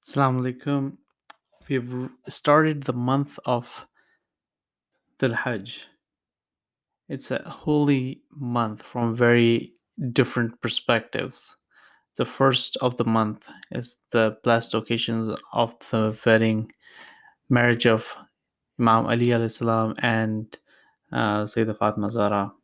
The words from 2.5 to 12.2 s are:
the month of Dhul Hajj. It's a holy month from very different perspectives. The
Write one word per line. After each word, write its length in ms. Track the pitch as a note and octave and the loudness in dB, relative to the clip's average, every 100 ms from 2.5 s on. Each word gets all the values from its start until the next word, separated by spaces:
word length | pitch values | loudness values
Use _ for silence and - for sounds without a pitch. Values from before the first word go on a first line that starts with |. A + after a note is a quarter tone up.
| D3 D#3 D3 | 4 4 0
the 120 | C3+ | -4
month 440 | B2 B2 C3+ C#3 - - | -2 0 0 0 -6 -2
of 400 | B2 A#2 - - _ _ _ _ _ _ _ _ _ _ _ _ _ | -2 -4 -18 -20 _ _ _ _ _ _ _ _ _ _ _ _ _
Dhul 160 | C3 A2+ | -2 -2
Hajj. 500 | C3 A2+ A2 - - _ _ _ _ _ _ _ _ _ _ _ _ | -4 -6 -10 -18 -20 _ _ _ _ _ _ _ _ _ _ _ _
It's 200 | C3+ - | -10 -6
a 140 | C3 E3 | -8 -8
holy 760 | C#3+ - D3+ D3 C#3 B2+ C3+ _ D3 | -10 0 2 4 2 0 -10 _ -10
month 460 | B2+ A#2+ A2+ G#2+ | -4 -2 -2 -6
from 340 | - B2 A#2 A2+ | -10 -4 -2 4
very 580 | A#2+ A#2+ A#2 A#2 A#2+ _ _ - C3+ | 4 6 6 4 -2 _ _ -8 -2
different 480 | A#2+ A#2+ - A#2 - | 0 2 0 -4 -4
perspectives. 920 | A#2 - - A#2 - A#2 - - - - _ _ _ _ _ | -6 -4 0 0 0 -8 -8 -12 -18 -20 _ _ _ _ _
The 80 | - | -6